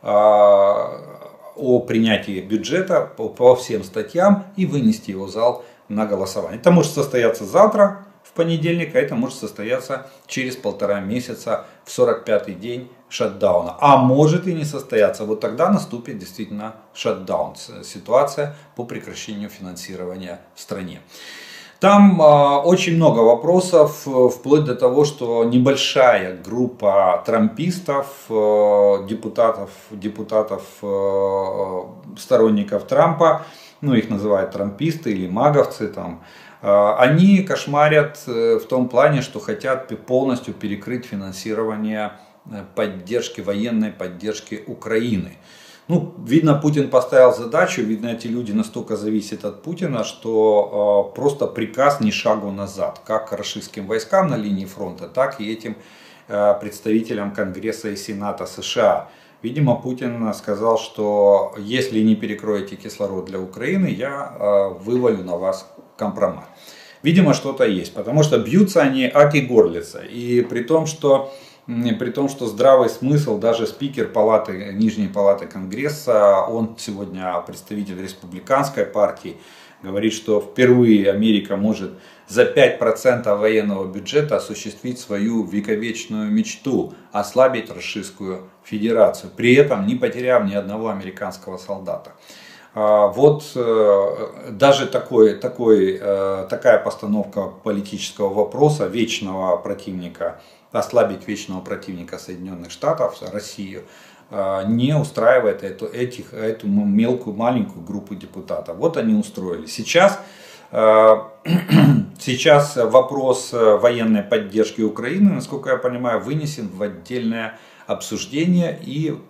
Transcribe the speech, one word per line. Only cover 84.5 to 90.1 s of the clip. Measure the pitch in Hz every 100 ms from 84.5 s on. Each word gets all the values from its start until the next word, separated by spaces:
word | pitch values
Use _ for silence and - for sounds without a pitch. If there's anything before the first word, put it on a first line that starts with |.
| 107 104 - 123 123
свою | - 104 104 117
вековечную | 95 101 101 107 113 110 - 107 107
мечту — | 107 110 - 143 127 - - -
ослабить | - - 123 131 117 104
Российскую | 90 - 110 92 - 95 92 - _
Федерацию, | - 107 110 113 101 - 92 -
при | 117
этом | 131 147 113 98
не | 123
потеряв | 123